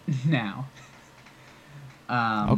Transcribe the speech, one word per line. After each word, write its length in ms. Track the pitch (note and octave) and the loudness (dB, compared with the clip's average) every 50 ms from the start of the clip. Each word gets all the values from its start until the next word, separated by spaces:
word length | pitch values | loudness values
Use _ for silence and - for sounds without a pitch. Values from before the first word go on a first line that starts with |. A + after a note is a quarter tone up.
| - - | -4 -2
<laughs> 140 | C#3+ B2+ B2+ | -2 0 2
now." 400 | D#3+ D#3 B2 A2 G2+ F#2+ B2 C3+ C3+ - - - - - - - - - - - - - - - - - - - - - - - - - - - - | 2 2 2 0 -2 -6 -8 -10 -12 -14 -18 -20 -20 -20 -20 -20 -20 -20 -20 -20 -20 -20 -20 -20 -20 -20 -20 -20 -20 -20 -18 -18 -20 -20 -16 -8 -4
Um, 400 | A#2+ A#2+ A#2 A2+ A2 G#2+ G#2 - A2+ | 0 0 2 2 0 2 2 2 4